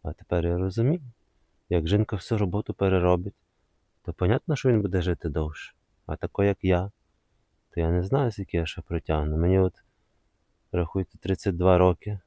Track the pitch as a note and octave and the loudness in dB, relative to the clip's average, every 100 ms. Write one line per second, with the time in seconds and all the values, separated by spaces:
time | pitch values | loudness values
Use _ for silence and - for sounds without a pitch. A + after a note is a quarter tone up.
0 | D#2 - - F2 E2+ F2 F#2+ G2 B2 E3+ | -12 -12 -4 -2 0 0 -2 0 0 0
1 | B2+ _ _ _ _ _ _ F2+ D#2+ G#2 | -6 _ _ _ _ _ _ -2 2 0
2 | G#2+ G2 - A2 G2 G2+ - - G2 F#2 | 0 -6 -4 -2 0 -2 -6 -2 2 4
3 | F2+ F2+ G2+ _ _ _ _ _ _ _ | 4 2 -2 _ _ _ _ _ _ _
4 | - - F#2 B2+ - D3 C3+ A#2 G2 F#2+ | -12 -2 0 0 -2 -2 2 2 0 -2
5 | F2 E2+ E2 D#2 D2+ D2 - _ _ _ | -2 -2 -4 -4 -4 -8 -20 _ _ _
6 | - D#2 - - G2+ G2 F#2 F2+ G2 _ | -10 -8 -6 0 0 2 2 0 0 _
7 | _ _ _ _ _ _ _ - E2 F2+ | _ _ _ _ _ _ _ -2 0 0
8 | F#2 C#3 B2+ G#2 F#2+ F2 D#2+ - - E2+ | 0 0 0 -4 -4 -4 -4 -8 -6 -6
9 | - D#2 D2+ D2+ E2+ F#2+ F#2 _ _ _ | -2 -2 0 0 2 2 2 _ _ _
10 | _ _ _ _ _ _ _ F2+ E2 G2 | _ _ _ _ _ _ _ -2 -2 -4
11 | F#2 - F#2+ F#2+ G#2 F2 F#2 F2+ F2+ F2 | -6 -8 -6 -2 -2 2 4 6 4 2
12 | G#2+ G2+ | -6 -10